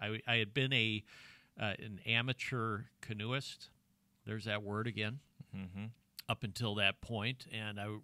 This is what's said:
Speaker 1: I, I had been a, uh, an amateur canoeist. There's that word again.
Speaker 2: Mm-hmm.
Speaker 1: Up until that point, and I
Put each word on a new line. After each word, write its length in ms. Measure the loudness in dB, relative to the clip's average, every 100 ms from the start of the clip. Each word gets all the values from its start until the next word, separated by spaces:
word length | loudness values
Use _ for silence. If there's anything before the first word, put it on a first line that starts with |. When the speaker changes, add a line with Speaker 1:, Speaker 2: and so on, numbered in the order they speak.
Speaker 1:
I, 180 | -4 -2 4
I 120 | 4
had 160 | 4
been 200 | 2 4
a, 300 | 6 4 2 -2 -14 -20 -20 -20 -4
uh, 160 | -4 -2
an 200 | -6 -6 2
amateur 800 | 2 2 -2 -2 0 0 0 -4 _
canoeist. 680 | -8 -4 -2 -2 -4 -10 -16 _ _ _ _ _ -6
There's 200 | -4 0
that 180 | 0
word 240 | 2 0 0
again. 320 | 0 0 -2 -8 -18 -12 -8
Speaker 2:
Mm-hmm. 300 | -6 -6 -8 -10 _ -10 -4
Speaker 1:
Up 140 | -4
until 320 | -4 -2 0 4
that 260 | 4 4
point, 440 | -2 0 0 -2 -6
and 280 | -6 -4 -4
I 80 | -4 -4